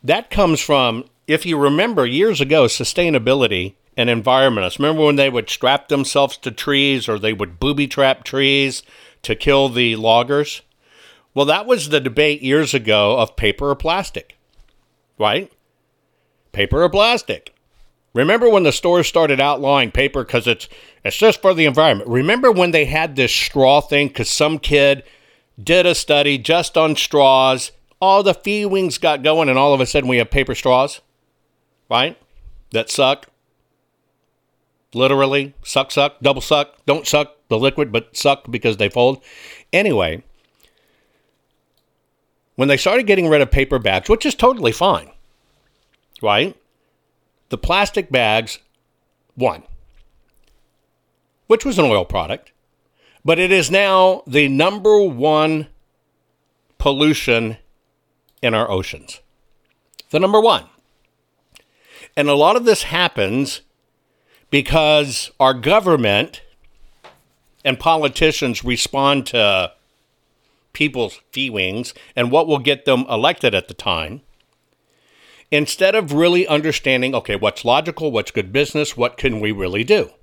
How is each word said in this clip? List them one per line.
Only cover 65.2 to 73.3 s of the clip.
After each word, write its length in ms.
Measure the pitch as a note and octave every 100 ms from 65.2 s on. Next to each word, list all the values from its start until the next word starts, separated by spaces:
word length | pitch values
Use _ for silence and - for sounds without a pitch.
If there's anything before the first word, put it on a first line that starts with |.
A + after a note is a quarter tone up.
| - _
our 140 | C3
government 880 | C3 C3+ G#3 F#3 D#3 A2+ G2+ D#3 - - _ _ _ - _ - _ _ _ _ _
and 160 | C#3 B2+
politicians 840 | E3 D#3+ C#3+ - D#3+ D3+ C3 A2
respond 640 | B2+ A#2+ - C3+ C#3 C#3 C3
to 460 | A#2+ G#2 F#2+ F2 _ _ _ _ _ _ _ _ _ _
people's 460 | - D3+ B2+ G#2+ - _
feelings 640 | - C3+ G#2+ F#2 G#2 B2 - -
and 160 | - A#2+
what 160 | D3 D#3+
will 120 | C#3+
get 260 | B2 C#3
them 220 | - B2+ C3
elected 460 | A2+ C#3